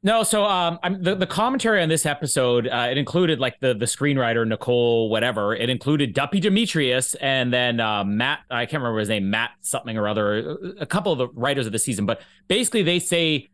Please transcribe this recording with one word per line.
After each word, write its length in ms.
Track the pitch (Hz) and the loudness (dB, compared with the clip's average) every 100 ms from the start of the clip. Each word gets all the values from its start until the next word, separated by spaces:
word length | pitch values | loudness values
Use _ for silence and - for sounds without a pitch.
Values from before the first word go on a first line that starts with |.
| 196 | 2
No, 160 | 226 | 2
so, 200 | 214 220 | 2 2
um, 340 | 208 185 170 165 | 2 2 0 -2
I'm, 180 | 180 196 | -4 -2
the, 140 | 180 190 | -2 0
the 100 | 185 | -2
commentary 560 | 185 226 262 226 208 | 0 0 0 2 2
on 60 | 160 | 2
this 180 | 160 156 | 2 0
episode, 600 | 143 143 - 123 120 120 | -2 -2 0 2 2 2
uh, 220 | 123 123 | -2 0
it 60 | 131 | -2
included, 420 | 143 170 175 143 | 0 2 2 2
like, 200 | 131 - | -2 0
the, 120 | 131 | 0
the 120 | 110 113 | 0 -2
screenwriter, 600 | - 143 139 117 117 113 | 0 0 2 2 0 0
Nicole, 640 | 110 - 123 120 117 110 | -2 0 2 4 2 2
whatever. 460 | 110 120 107 101 113 | 2 0 0 -2 0
It 140 | 117 | -2
included 440 | 123 139 151 139 | -2 0 0 0
Duppy 280 | 101 139 196 | 0 0 0
Demetrius 760 | 196 196 233 165 135 127 127 - | 2 2 0 0 2 0 0 -2
and 380 | 135 135 123 | 0 0 2
then, 260 | 123 123 120 | 2 2 0
uh, 240 | 110 104 | 0 0
Matt, 380 | 101 104 127 151 - | 0 0 -2 -4 -4
I 140 | 120 120 | -4 -2
can't 180 | 151 | -4
remember 160 | 120 110 | -2 -2
his 80 | 104 | -2
name, 200 | 107 98 | -2 0
Matt 220 | 110 123 - | -2 -2 -6
something 360 | - - 117 110 | -6 -6 -4 -2
or 100 | 104 | -2
other, 480 | 107 104 104 - 151 185 - | 0 0 0 -4 -8 -10 -10
a 60 | - | -4
couple 280 | 190 196 | -2 0
of 40 | 147 | -2
the 120 | - | -2
writers 360 | - 131 139 113 | -2 -2 0 -2
of 60 | |
the 80 | 107 | -2
season. 260 | - 101 101 | -2 -2 -2
But 160 | - - _ _ | -2 -6 _ _
basically, 340 | 208 247 233 | 0 0 0
they 160 | 170 175 | 2 0
say 500 | - 170 165 151 - | 0 0 0 -2 -6